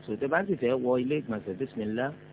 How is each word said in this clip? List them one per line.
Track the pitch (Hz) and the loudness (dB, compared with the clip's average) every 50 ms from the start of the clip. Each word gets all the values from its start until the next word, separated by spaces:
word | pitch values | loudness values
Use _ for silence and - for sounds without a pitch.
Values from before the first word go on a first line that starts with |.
| - | -4
So, | - 110 | -4 -4
tẹ́ | 107 135 135 | -2 0 2
bá | 151 170 196 | 2 2 4
sì | 202 190 | 2 0
fẹ́ | 123 123 120 131 131 | 2 4 2 2 2
wọ | 123 123 127 127 | 4 4 4 4
ilé | 123 131 147 156 | 4 2 0 0
ìgbọ̀nsẹ̀, | 147 - 113 104 - 101 95 90 | 0 -2 -4 -4 -2 -4 -4 -4
"Bismillah, | 139 135 - 117 107 107 110 117 127 139 160 - - - | -4 -6 -4 -4 -4 -2 0 0 -2 -2 -4 -8 -16 -18